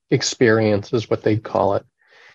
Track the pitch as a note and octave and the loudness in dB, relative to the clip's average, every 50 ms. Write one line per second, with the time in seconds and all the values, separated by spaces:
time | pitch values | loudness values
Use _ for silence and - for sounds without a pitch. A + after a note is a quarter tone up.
0 | _ _ - B2+ - - - - C3+ A2+ A2 A2 A2 G#2+ G#2 G2+ G2+ - - A#2 | _ _ -4 -2 -2 -6 -2 2 2 4 4 4 2 2 0 -2 -2 -4 -4 -4
1 | A2 - A2+ - - - G#2+ G#2+ - - - G2+ G2 F#2+ G2+ G#2+ - _ _ _ | -2 -4 -6 -2 -2 -2 -2 -2 -4 -2 -2 0 0 0 -2 -4 -6 _ _ _
2 | _ _ _ - - - | _ _ _ -20 -20 -20